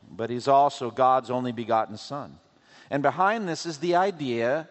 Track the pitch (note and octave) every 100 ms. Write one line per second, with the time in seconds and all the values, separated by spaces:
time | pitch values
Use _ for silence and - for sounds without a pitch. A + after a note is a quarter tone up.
0 | - F#2 A2+ B2 B2 C#3 C#3+ - A#2+ A2
1 | B2+ C3 A2+ B2 B2 A#2 A2 A2+ G2+ G#2
2 | - C#3+ G#2 C#2 _ _ _ - - C#3+
3 | C#3+ C#3 F#3+ A3+ F#3+ D#3 E3+ D3+ E3+ F3
4 | G3 E3+ C#3 A#2 A#2 D3+ D#3